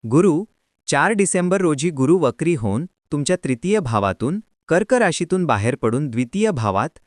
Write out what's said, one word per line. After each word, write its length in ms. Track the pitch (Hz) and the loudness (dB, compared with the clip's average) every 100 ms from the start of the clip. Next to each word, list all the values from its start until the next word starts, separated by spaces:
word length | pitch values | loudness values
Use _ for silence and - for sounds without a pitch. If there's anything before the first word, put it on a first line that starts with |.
| 117 | 0
गुरु, 360 | 131 196 151 214 _ _ _ - | 2 4 2 -2 _ _ _ -4
चार 240 | 143 165 | 0 2
डिसेंबर 500 | 208 196 185 175 196 | 2 0 0 0 2
रोजी 280 | 180 147 165 | 0 0 -2
गुरु 280 | 147 131 180 | 0 2 4
वक्री 380 | 143 - 160 160 | 2 0 -2 0
होऊन 300 | 107 104 175 _ _ | -2 -4 -6 _ _
तुमच्या 240 | 147 143 180 | -6 -2 -4
तृतीय 440 | - 123 180 214 | -2 -4 0 -2
भावातून, 600 | 143 113 101 92 117 196 - _ - | 0 0 0 -2 -4 -4 -8 _ -2
कर्क 260 | 160 220 | 0 2
राशीतून 520 | 254 208 160 170 185 170 | 2 2 0 -2 -2 0
बाहेर 300 | 107 107 - | 0 0 0
पडून 340 | 117 120 147 | 0 0 -2
द्वितीय 420 | 113 123 190 220 | -2 -4 0 -2
भावात 380 | 156 110 95 131 - | 0 0 0 -2 -8